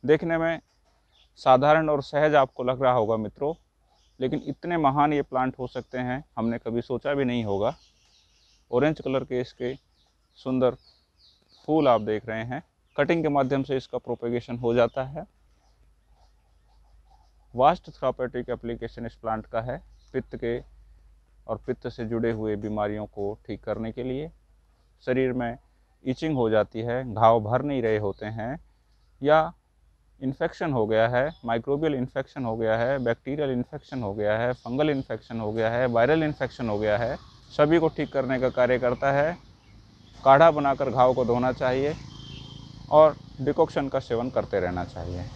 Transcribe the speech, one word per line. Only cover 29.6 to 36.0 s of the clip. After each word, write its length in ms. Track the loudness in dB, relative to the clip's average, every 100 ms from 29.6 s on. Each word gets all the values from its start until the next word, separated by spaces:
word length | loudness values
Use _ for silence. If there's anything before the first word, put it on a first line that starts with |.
| _ _ _ _ _ _
infection 500 | -6 -4 -4 -4 -2
हो 120 | 0 2
गया 200 | 4 4
है, 240 | 2 -2 -4 -4
microbial 500 | -4 -2 -2 -2 -2
infection 500 | -4 -6 -8 -8 -6
हो 100 | -2
गया 200 | 0 0
है, 200 | 0 0
bacterial 520 | -2 -4 -4 -4 -2
infection 520 | -2 -4 -10 -10 -8
हो 100 | -6
गया 240 | -4 0 0
है, 140 | -2 -4
fungal 340 | -6 -2 0
infection 500 | 0 -4 -10 -8 -8
हो 120 | -4
गया 160 | 0 0
है, 160 | 0 0
viral 360 | 2